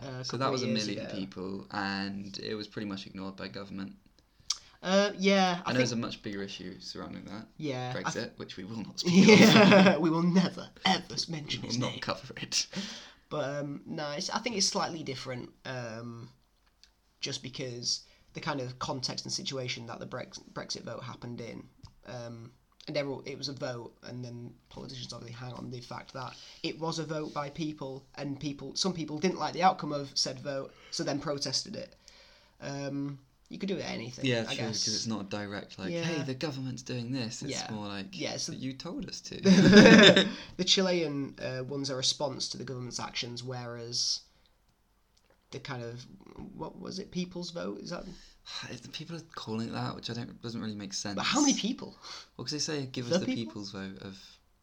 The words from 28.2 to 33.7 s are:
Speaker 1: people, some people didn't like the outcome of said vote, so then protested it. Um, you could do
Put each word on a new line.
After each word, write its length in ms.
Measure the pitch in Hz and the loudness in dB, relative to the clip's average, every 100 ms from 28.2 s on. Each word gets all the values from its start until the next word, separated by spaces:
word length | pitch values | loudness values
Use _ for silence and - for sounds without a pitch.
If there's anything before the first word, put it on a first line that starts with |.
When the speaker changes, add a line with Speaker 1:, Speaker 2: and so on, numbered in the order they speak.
| 143 131 | -8 -6
Speaker 1:
people, 340 | 151 143 135 | -6 -8 -8
some 180 | - 190 | -4 -2
people 260 | 175 151 151 | -2 -6 0
didn't 200 | 185 - | 0 0
like 160 | 147 | -4
the 80 | 135 | 2
outcome 300 | 170 - 156 | 2 2 -2
of 180 | 143 139 - | -6 -4 -4
said 220 | 147 131 | -4 -4
vote, 340 | 143 139 135 - - | -6 -6 -8 -14 -10
so 140 | - | -6
then 160 | 151 143 | -2 -2
protested 560 | 156 143 143 127 - 123 | -2 -4 -2 -4 -4 -10
it. 180 | - - - - - - _ - | -14 -18 -20 -20 -20 -20 _ -12
Um, 600 | 139 139 143 143 143 135 _ _ - | -8 -6 -6 -6 -6 -8 _ _ -16
you 100 | - | -8
could 100 | |
do 80 | 196 | -6